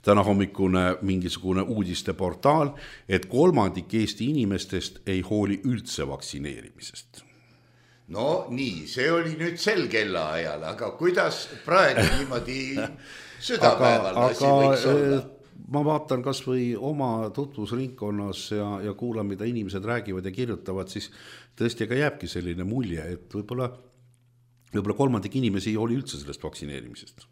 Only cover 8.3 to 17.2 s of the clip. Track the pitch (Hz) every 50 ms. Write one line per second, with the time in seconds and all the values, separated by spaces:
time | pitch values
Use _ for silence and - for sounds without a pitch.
8.3 | 165 180 - - 120 127 139 120 92 80 76 - - 127 127 156 165 170 170 160
9.3 | 156 151 165 175 170 170 - 202 220 185 135 110 110 110 107 101 92 87 80 76
10.3 | 78 82 82 78 76 76 80 78 101 110 117 101 - - 160 180 175 196 180 160
11.3 | 151 - - - - - - - 165 190 185 143 131 117 104 85 - 131 143 135
12.3 | 127 120 107 113 127 135 135 131 139 135 110 - - - - - - - - -
13.3 | - - - - 247 - - 139 120 113 127 120 120 113 101 95 95 117 120 127
14.3 | 120 120 139 139 139 139 139 139 135 127 117 131 143 147 143 139 139 135 139 -
15.3 | - - - - - - - - 123 147 147 151 156 147 147 - 135 123 123 139
16.3 | 135 - - 131 127 127 123 123 120 101 117 143 156 143 135 123 113 113